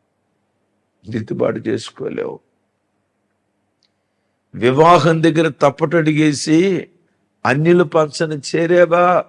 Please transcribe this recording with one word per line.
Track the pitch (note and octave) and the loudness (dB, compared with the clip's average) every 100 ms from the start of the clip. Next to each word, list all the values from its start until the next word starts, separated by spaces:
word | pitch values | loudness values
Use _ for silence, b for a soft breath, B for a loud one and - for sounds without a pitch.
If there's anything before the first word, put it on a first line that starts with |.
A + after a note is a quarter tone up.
| _ _ _ _ _ _ _ _ _ _ G2+ | _ _ _ _ _ _ _ _ _ _ -12
దిద్దుబాటు | A2 A2+ A#2 A2+ A2+ | -10 -8 -4 -4 -4
చేసుకోలేవు. | A2 A2+ - - - - - - _ _ _ _ _ _ _ _ _ _ _ _ _ _ _ _ _ _ _ _ _ F#2 | -6 -8 -8 -12 -10 -8 -10 -12 _ _ _ _ _ _ _ _ _ _ _ _ _ _ _ _ _ _ _ _ _ -4
వివాహం | A#2 C3 D#3+ F3 D#3+ D#3+ | 0 4 4 4 2 0
దగ్గర | D#3+ D#3 E3 - | 0 0 -2 0
తప్పటడుగేసి | C#3+ - D#3+ E3+ D#3 D3+ D#3 C3+ - D#3+ F#3+ E3+ - _ _ _ _ _ A2 | -2 0 -2 -2 0 0 0 -2 0 0 0 -2 -8 _ _ _ _ _ -2
అన్యుల | C#3+ D#3+ F3 | 0 2 2
పంచన | E3 E3 D3+ - E3 D3+ - D#3+ | 2 0 -2 -4 -6 -8 -6 -4
చేరేవా | E3 F3 E3+ F3 F3 F3 | 2 2 4 2 2 0